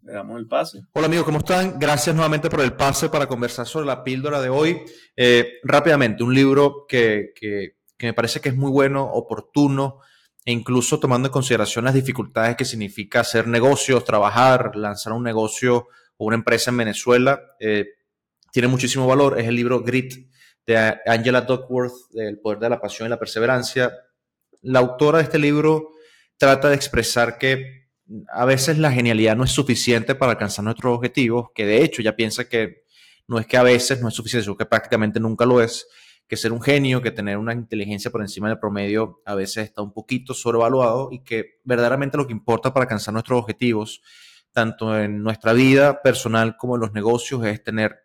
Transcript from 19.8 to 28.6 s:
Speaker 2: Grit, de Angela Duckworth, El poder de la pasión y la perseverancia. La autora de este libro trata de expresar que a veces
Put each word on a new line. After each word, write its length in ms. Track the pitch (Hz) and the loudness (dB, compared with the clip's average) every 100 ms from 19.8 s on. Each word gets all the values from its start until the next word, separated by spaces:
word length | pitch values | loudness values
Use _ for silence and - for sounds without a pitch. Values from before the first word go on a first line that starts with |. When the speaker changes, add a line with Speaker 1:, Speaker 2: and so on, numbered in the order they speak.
Speaker 2:
Grit, 280 | 113 127 131 - _ _ _ _ - | 0 -2 -4 -12 _ _ _ _ 0
de 280 | 113 110 107 | 2 2 0
Angela 380 | - 113 117 123 | 0 0 2 0
Duckworth, 500 | 123 127 - 123 123 123 _ | 0 -4 -2 -4 -4 -6 _
El 240 | 113 107 104 | -8 -8 -6
poder 200 | 107 104 | -6 -2
de 120 | 117 | -2
la 100 | 117 | -2
pasión 260 | 107 - 113 | -4 -8 -6
y 40 | |
la 80 | 117 | -6
perseverancia. 760 | 110 - 120 127 123 135 123 - _ _ _ _ _ _ | -6 -2 0 0 -2 -2 -2 -4 _ _ _ _ _ _
La 160 | 127 127 | 0 2
autora 400 | 127 - 151 160 | 2 2 2 4
de 60 | |
este 140 | 156 160 | 2 2
libro 520 | 147 147 156 156 156 - _ _ _ _ | 2 2 2 0 -2 -20 _ _ _ _
trata 320 | 139 135 147 | 4 4 4
de 40 | |
expresar 600 | 139 - 117 110 - 117 117 | 2 0 -2 -2 0 0 0
que 540 | 131 131 135 - _ _ _ 107 - | -2 -2 -6 -20 _ _ _ -20 -14
a 140 | 71 123 | -2 2
veces 320 | 131 | 2